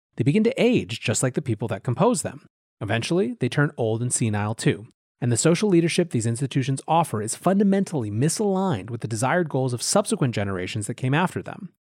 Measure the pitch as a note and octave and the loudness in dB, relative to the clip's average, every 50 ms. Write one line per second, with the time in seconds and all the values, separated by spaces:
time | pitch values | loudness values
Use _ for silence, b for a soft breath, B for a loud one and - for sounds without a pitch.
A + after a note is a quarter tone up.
0 | _ _ _ - - C3+ D3+ A3 A3 A#3 - - G3 B3 A#3+ D3 A#2+ G#2 A2+ - | _ _ _ -2 2 2 4 4 4 2 2 2 4 4 4 2 0 -2 -6 -6
1 | - - A2 - - B2+ - F3 C#3+ A#2+ G#2+ - B2 A2 F#2+ G2 - C3 A#2+ - | -4 -2 0 0 0 -2 -2 -2 -2 -2 -2 -2 -2 -4 -6 -4 -2 -2 0 2
2 | F#3+ B3 B3 E3 - - - C#3+ - _ _ _ _ _ _ - - G2 A2 A#2+ | 2 2 2 0 -2 -6 -10 -12 -18 _ _ _ _ _ _ -8 -4 -2 -2 0
3 | A#2 - E3+ F3+ G#3 B3 A#3+ - - A#2 - D3 C#3+ D3+ - - B2 A2 A2+ A2+ | 0 0 0 0 0 0 -2 -2 -4 -2 2 2 0 0 0 -2 -2 0 0 0
4 | B2 B2+ - - A#2+ A2 G#2 G#2 G#2 G#2 A2+ - - D3 F2+ G2+ A2 - _ _ | -2 -2 -2 0 0 0 0 0 -2 -2 -2 0 0 0 0 0 -4 -16 _ _
5 | _ _ _ - - A#2+ A#2 - - D#3+ F3 - G#3+ G#3+ F3+ E3+ E3 D#3+ - - | _ _ _ -4 -2 0 2 4 4 4 4 4 2 2 4 4 4 2 2 0
6 | E3+ E3+ - A#2+ A2 A#2 A#2 A2+ C#3+ C3 - D3 B2 C3+ C3+ C3+ - - D#3 E3 | 0 0 0 -2 0 -2 -2 -2 -2 -2 -2 -2 0 0 -2 -2 -2 0 0 2
7 | D#3+ - - G#2+ G#2 A2 - - - F3 G3 G3 G#3+ G3 G3 G3 F#3+ - E3+ C#3 | 0 0 -2 -4 -4 -4 -4 -2 0 2 4 4 4 4 4 2 0 0 -2 -4
8 | A2+ G#2 G#2 A2 C#3 E3 - - G#3+ G3+ F#3+ F#3 G3 F#3+ C#3 F#2 F2+ A#2 A#2 A2+ | -4 -2 0 0 0 0 0 0 0 0 0 0 0 0 0 -2 -4 -6 -8 -8
9 | - G#2 A#2 G#2+ C3 B2+ D#3 F3+ F3 D3 - C3 C3 B2+ B2 A2+ - - - G3 | -6 -6 -4 -2 0 2 2 2 0 0 -2 -2 -2 -2 -2 -4 -2 0 0 0
10 | G3+ - A3 - D3+ B2 A2 A2 G2+ G2+ G2 F2+ F2+ F#2+ - A2 G2+ - A#2+ - | 0 0 0 0 0 0 0 0 -2 -2 -4 -4 -4 -6 -6 -6 -6 -6 -6 -4
11 | C3+ B2+ C#3 D#3 F#3 E3+ - G2 - - - - F#3+ - _ _ _ _ _ | -2 0 2 2 0 0 -2 -6 -8 -10 -12 -12 -14 -16 _ _ _ _ _